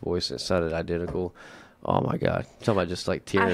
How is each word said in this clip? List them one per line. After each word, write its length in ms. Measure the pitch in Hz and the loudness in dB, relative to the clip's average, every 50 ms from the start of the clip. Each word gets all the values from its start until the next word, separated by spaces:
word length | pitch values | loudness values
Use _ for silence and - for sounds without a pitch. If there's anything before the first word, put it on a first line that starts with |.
| - | -4
voice, 260 | 82 87 87 - - | -2 -2 -2 -2 -2
and 80 | - - | -4 -4
it 40 | |
sounded 300 | - - 92 87 85 80 | -2 0 2 2 2 0
identical. 640 | 82 82 80 82 85 85 87 80 80 90 90 87 - - - - - - - - _ _ - | 0 -2 -2 -2 -2 -2 -2 -2 -4 -4 -4 -4 -6 -12 -20 -20 -20 -20 -20 -20 _ _ 0
Oh 140 | 50 50 - | 2 2 2
my 160 | - - - | 2 0 0
God! 240 | - - 50 50 - - | 0 0 2 0 0 -2
I'm 140 | - - - - | -6 -12 -4 0
talking 100 | 123 104 95 | 2 4 4
about 80 | 87 85 | 2 0
just, 200 | 90 - - 95 | -2 -4 -2 -2
like, 160 | 90 71 - | -2 -2 -2
tearing 280 | - - 95 98 92 | 0 2 2 4 4